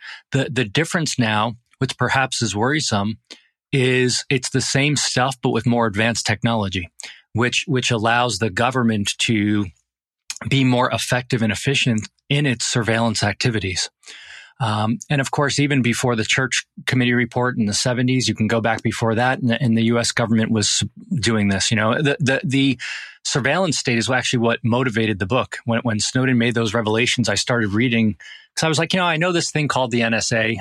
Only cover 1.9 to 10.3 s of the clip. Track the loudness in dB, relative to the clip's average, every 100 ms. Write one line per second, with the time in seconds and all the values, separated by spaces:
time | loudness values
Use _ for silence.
1.9 | -2 0 0 0 -2 -4 0 0 0 0
2.9 | -2 -2 -4 _ -20 _ _ _ 0 2
3.9 | 4 2 0 -2 -2 0 -2 0 0 2
4.9 | 2 0 0 0 0 -2 0 0 2 2
5.9 | 2 0 0 -2 -2 0 0 -2 -4 -8
6.9 | _ -20 -20 _ -2 0 0 0 -2 0
7.9 | 0 2 2 2 0 -2 0 0 2 0
8.9 | 0 -2 -2 0 2 2 0 -2 -8 _
9.9 | _ _ _ _